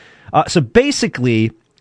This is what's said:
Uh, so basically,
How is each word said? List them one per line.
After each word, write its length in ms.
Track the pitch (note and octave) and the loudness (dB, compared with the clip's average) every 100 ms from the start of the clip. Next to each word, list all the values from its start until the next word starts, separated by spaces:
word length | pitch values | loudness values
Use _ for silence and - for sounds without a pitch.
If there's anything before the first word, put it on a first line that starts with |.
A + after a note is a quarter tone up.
| - _ - | -20 _ -4
Uh, 120 | C#3+ - | -2 0
so 140 | F3 | 0
basically, 880 | B2 A3+ C#4+ C#4 A3 - B2 A2+ A2 - _ _ | 0 2 2 0 -4 -2 0 0 0 -4 _ _